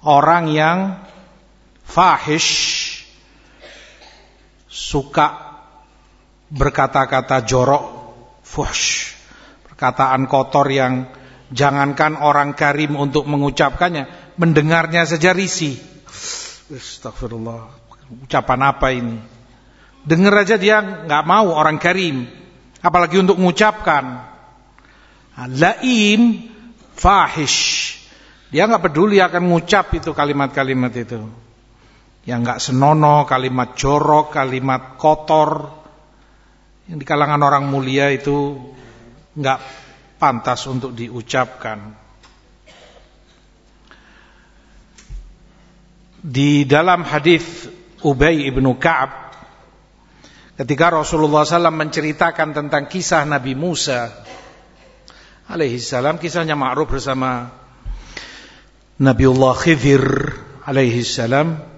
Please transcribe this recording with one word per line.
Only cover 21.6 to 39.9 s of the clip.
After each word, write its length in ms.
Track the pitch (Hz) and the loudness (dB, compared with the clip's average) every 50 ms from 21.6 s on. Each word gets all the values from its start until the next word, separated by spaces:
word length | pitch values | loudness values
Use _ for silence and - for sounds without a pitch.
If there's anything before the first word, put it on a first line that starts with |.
| 156 156 156 151 | 2 2 2 2
karim, 480 | - 175 180 190 190 170 143 131 120 120 - - - - - - _ - _ _ - | 0 0 0 0 -2 -2 -2 -4 -6 -8 -12 -20 -20 -20 -20 -20 _ -20 _ _ -2
apalagi 400 | 175 160 180 175 165 160 190 185 | 0 2 2 2 4 2 2 4
untuk 160 | 185 196 175 | 4 4 4
mengucapkan. 960 | 185 180 175 - 214 214 214 214 - 190 156 143 131 131 123 123 117 - - - - - _ _ _ _ _ _ _ _ _ _ _ _ _ _ _ _ _ | 4 0 2 4 2 2 2 0 -2 0 0 0 0 -4 -10 -12 -16 -18 -20 -20 -20 -20 _ _ _ _ _ _ _ _ _ _ _ _ _ _ _ _ _
Nah, 100 | - 127 123 | -16 -12 -10
laim, 1000 | 131 131 156 180 226 - - 254 254 226 208 208 208 220 240 240 214 190 - - - - - - - _ - _ - | -2 2 2 2 2 0 0 0 2 4 4 4 4 4 4 2 2 0 -6 -16 -20 -20 -20 -20 -20 _ -20 _ -20
fahish, 1040 | - - 175 202 196 170 - - 165 151 127 - - - - - - - - - - - - - - - - - _ _ _ | 0 2 4 4 4 4 2 0 -4 -2 -2 -2 -2 -2 -2 -4 -4 -6 -8 -10 -14 -20 -20 -20 -20 -20 -20 -20 _ _ _
dia 160 | - 147 180 220 | 0 0 2 2
nggak 200 | 233 196 165 185 | 2 0 0 0
peduli 280 | 143 147 180 214 202 196 | 2 2 2 4 6 4
akan 320 | 185 175 165 175 175 180 | 4 4 2 0 0 2
ngucap 440 | 170 170 165 - - 202 180 - - 165 | 2 0 2 2 2 2 2 0 -4 -6
itu 120 | 147 165 147 | -4 -6 -2
kalimat-kalimat 760 | - 147 143 147 143 139 135 143 147 135 131 135 127 127 123 117 | -2 -2 -2 0 -2 -2 -2 -2 -2 -2 -2 0 -2 -2 -2 -4
itu. 280 | 123 117 104 123 113 107 110 113 - - _ _ _ _ _ _ _ _ _ _ _ _ _ _ _ _ | -8 -10 -8 -10 -12 -12 -14 -16 -20 -20 _ _ _ _ _ _ _ _ _ _ _ _ _ _ _ _
Yang 140 | - 120 117 120 | -8 -4 -4 -2
nggak 180 | 120 123 - - | -4 -4 -4 -4
senonoh, 600 | - 135 127 139 147 156 156 151 147 147 147 143 | -2 0 2 4 4 4 4 4 4 4 4 2
kalimat 560 | - 139 127 127 131 127 127 123 120 - - | 2 0 0 0 -2 -2 -2 -4 -4 -4 -4
jorok, 560 | - 139 143 147 143 147 151 151 156 - - | 0 2 2 2 4 4 4 4 4 2 -2
kalimat 640 | 156 135 131 127 131 127 135 131 127 - - - - | -4 -2 -2 -2 -4 -2 -2 -2 -2 -4 -10 -18 0
kotor, 720 | - 156 156 151 156 - 160 156 151 151 151 151 143 139 - - - - - _ _ _ _ _ _ _ _ _ _ _ _ _ _ _ _ _ _ - | 2 2 2 2 0 0 2 4 4 2 0 -4 -6 -12 -18 -20 -20 -20 -20 _ _ _ _ _ _ _ _ _ _ _ _ _ _ _ _ _ _ -14
yang 80 | 170 151 | -14 -14
di 80 | 139 | -6
kalangan 320 | 127 156 147 147 143 147 147 147 | -4 0 0 2 2 2 2 4
orang 280 | 143 139 139 143 139 | 4 4 2 0 0
mulia 400 | 139 139 135 131 131 139 139 143 | -4 -4 -4 -2 0 2 2 2
itu 480 | 139 127 135 143 143 143 143 143 143 135 123 - - - - - - - - - - - _ _ _ 156 | 0 0 -2 -2 -2 -2 -2 -4 -6 -10 -16 -20 -20 -20 -20 -20 -20 -20 -20 -20 -20 -20 _ _ _ -4
nggak 220 | 143 135 135 - - - - - - - | -2 -2 -2 -2 -6 -18 -20 -20 -20 -20